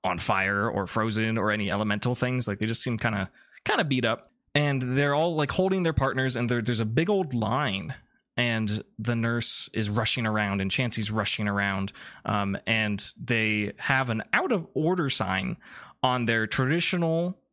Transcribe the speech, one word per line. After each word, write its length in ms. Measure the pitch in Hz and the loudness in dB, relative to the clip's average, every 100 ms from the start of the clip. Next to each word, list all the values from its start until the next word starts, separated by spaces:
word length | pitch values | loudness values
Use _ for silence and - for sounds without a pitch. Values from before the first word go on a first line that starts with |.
on 140 | 92 90 | -2 -2
fire 520 | - 98 95 101 107 | 0 2 2 2 0
or 160 | - 92 | 0 -2
frozen 500 | 113 110 110 113 113 | 0 0 0 0 0
or 120 | 104 | 0
any 200 | 107 101 | 0 0
elemental 440 | 98 107 104 123 | 0 0 0 0
things. 320 | 123 123 127 117 | 0 -2 0 -2
Like, 120 | 98 | -2
they 80 | 110 | 0
just 160 | 117 | 0
seem 140 | - 113 | 0 0
kinda, 320 | 117 104 95 - _ - | -2 -2 -4 -8 _ -8
kinda 200 | - 403 | -2 0
beat 200 | 165 127 | 2 2
up. 260 | 113 117 - _ _ | 2 -2 -6 _ _
And 420 | 147 147 135 127 127 | 0 2 0 0 2
they're 180 | 143 | 2
all, 200 | 143 170 | 2 2
like, 160 | 156 143 | 2 0
holding 300 | - 185 190 | 2 2 2
their 100 | 170 | 2
partners, 440 | 156 135 131 131 123 | 2 2 2 0 0
and 120 | 117 | 0
there, 140 | 120 | 0
there's 180 | 113 117 | 0 0
a 40 | 110 | 0
big 240 | 113 170 | 2 2
old 240 | 202 165 | 2 0
line, 600 | 120 107 127 139 95 80 - _ _ _ - | 0 0 0 0 -2 -6 -12 _ _ _ -2
and 460 | 120 113 107 107 - - | 0 0 0 -2 -6 -8
the 180 | 110 117 | -2 0
nurse 520 | 117 117 - - - | 0 0 0 -2 -2
is 160 | - 104 | -2 -2
rushing 340 | 104 110 - 110 | 0 0 0 0
around, 340 | 107 104 98 | 0 0 0
and 100 | 95 | 0
Chansey's 400 | - 123 - 104 | 0 0 -2 -2
rushing 380 | 110 104 - 104 | 0 0 0 0
around, 440 | 101 101 98 98 - - - | 0 0 0 -4 -8 -20 -10
um, 320 | - 104 101 95 - | -2 0 0 -2 0
and 460 | 113 107 101 - - | 0 0 0 -4 -6
they 520 | - 117 110 107 104 - | -2 0 2 0 -2 -6
have 320 | - 135 127 | 0 0 0
an 120 | 110 - | -4 -2
out 200 | 220 320 | -2 0
of 140 | 214 - | -2 -2
order 360 | 131 156 185 143 | 0 0 2 0
sign 460 | - 95 92 62 - - - - - | 0 0 0 -2 -8 -12 -20 -20 -2
on 220 | 131 127 117 | 0 2 2
their 200 | 113 107 | 2 0
traditional 880 | - 131 165 170 180 170 160 175 - _ | 0 2 2 0 0 0 0 -2 -6 _